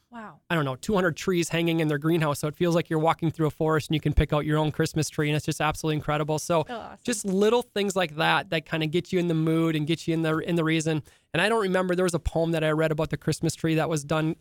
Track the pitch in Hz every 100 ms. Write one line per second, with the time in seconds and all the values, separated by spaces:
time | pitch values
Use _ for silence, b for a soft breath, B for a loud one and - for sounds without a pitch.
0 | _ 240 208 147 - 170 139 127 - 208
1 | 180 151 - 180 165 165 170 165 156 147
2 | 156 170 156 139 151 - 175 170 160 160
3 | 160 151 165 151 156 - 156 156 - 151
4 | 156 147 151 151 151 151 151 - 160 160
5 | 151 - 151 151 - 151 151 156 160 151
6 | - 151 151 151 - 170 147 233 - 196
7 | - 240 202 185 208 240 240 208 202 190
8 | 175 147 160 160 - 165 - 160 156 170
9 | 170 185 175 160 160 160 165 156 151 165
10 | - 165 160 160 - 170 156 160 156 156
11 | - b b 160 196 226 190 185 185 175
12 | 185 165 - 160 165 165 156 156 160 156
13 | 156 147 - 151 - - 165 160 156 160
14 | 143 156 156 170